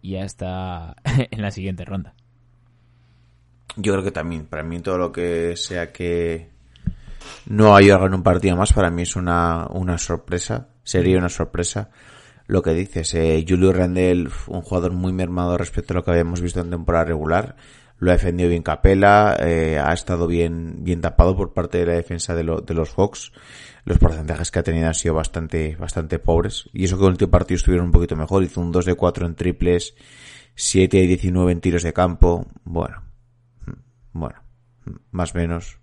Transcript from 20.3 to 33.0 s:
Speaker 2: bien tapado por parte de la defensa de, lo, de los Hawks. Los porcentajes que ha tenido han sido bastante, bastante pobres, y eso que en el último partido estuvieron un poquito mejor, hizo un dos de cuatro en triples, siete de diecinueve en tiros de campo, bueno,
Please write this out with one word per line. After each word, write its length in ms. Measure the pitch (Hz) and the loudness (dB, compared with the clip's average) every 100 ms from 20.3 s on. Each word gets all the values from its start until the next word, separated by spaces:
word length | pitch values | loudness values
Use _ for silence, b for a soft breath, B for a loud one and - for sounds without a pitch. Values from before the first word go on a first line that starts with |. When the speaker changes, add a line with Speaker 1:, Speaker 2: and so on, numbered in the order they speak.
| 85 85 82 82 - | 0 -2 -4 -10 -8
Speaker 2:
bien 160 | 87 87 | -4 -2
tapado 380 | 82 - 85 92 | 0 4 4 4
por 160 | 95 | -2
parte 240 | - 87 90 | -4 -2 -2
de 60 | 87 | 0
la 80 | |
defensa 420 | 85 82 85 - 85 | -2 -4 -8 -4 -4
de, 80 | |
lo, 160 | 82 82 | -2 -4
de 140 | 82 | -4
los 200 | 82 80 - | -4 -4 0
Hawks. 360 | 101 - - B B B B B - | -2 -2 -18 B B B B B 2
Los 120 | 87 | 4
porcentajes 540 | 82 80 76 78 85 | 6 4 -6 -6 -4
que 80 | - | -2
ha 40 | |
tenido 240 | 82 82 82 | -2 0 0
han 60 | |
sido 220 | 82 85 80 | -2 -2 -2
bastante, 600 | 80 82 80 82 78 78 | -2 -6 -6 -4 -4 -6
bastante 420 | 85 - 78 82 | -8 -8 -4 -4
pobres, 500 | - 82 92 - - | 2 2 0 -6 -12
y 100 | - | -4
eso 140 | 92 92 | -2 2
que 60 | |
en 40 | 95 | 2
el 40 | |
último 180 | 90 95 | 2 4
partido 240 | 90 87 90 | 4 2 0
estuvieron 320 | - 90 87 | 2 2 4
un 40 | |
poquito 240 | 85 85 78 | 2 2 -4
mejor, 280 | 78 98 | 0 0
hizo 180 | 95 - | 0 -2
un 100 | 85 | -2
dos 140 | 87 90 | 0 0
de 100 | 90 | 0
cuatro 300 | 87 - 87 | 0 0 -6
en 100 | 80 | -4
triples, 600 | 90 82 87 87 - B B B B B B | -4 0 2 0 -2 B B B B B B
siete 440 | - - 95 92 98 | -8 -2 2 4 4
de 100 | 90 | 4
diecinueve 460 | 90 92 90 90 | 2 0 2 2
en 80 | 87 | 2
tiros 220 | 92 85 | 0 -2
de 100 | 82 | -2
campo, 540 | 80 90 85 87 87 87 - - | 0 0 4 4 4 -6 -16 -10
bueno, 380 | 85 - - | -6 -6 -10